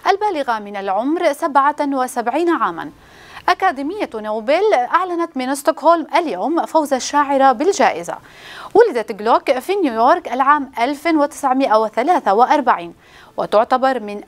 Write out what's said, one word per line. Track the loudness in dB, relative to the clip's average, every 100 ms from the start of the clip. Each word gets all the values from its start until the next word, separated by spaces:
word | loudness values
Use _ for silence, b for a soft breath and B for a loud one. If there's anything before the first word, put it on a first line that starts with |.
| -2
البالغة | -2 -2 -4 -4 -6
من | -8 -8
العمر | -4 -2 -2 -2 -2
سبعة | -2 -2 2 2 0
وسبعين | -2 -2 -4 -4 -4 -2 -2
عاما. | 0 -2 -4 -12 -16 B B B B -2
أكاديمية | 0 -2 -2 -6 -6 -6
نوبل | -6 -6 -4 0 2 2
أعلنت | 2 2 0 0 -2 -4 -4
من | -4
ستوكهولم | -2 -2 2 2 2 2 -2
اليوم | -2 -2 -2 -2 0
فوز | 0 0
الشاعرة | -2 0 0 2 4 4
بالجائزة. | 4 0 2 2 0 -6 -12 B B B B B
ولدت | 4 4 2 -4
جلوك | -4 0 2 2 -2
في | -2
نيويورك | -2 0 2 2 2 0
العام | -2 2 2 -2 -4
ألف | -4 -2 0
وتسعمائة | 0 0 -2 -2 0 2 2
وثلاثة | 2 0 0 0 2
وأربعين، | 2 4 4 2 -2 -4 -16 B B B -8
وتعتبر | 0 2 2 2 0 -2
من | -6 -10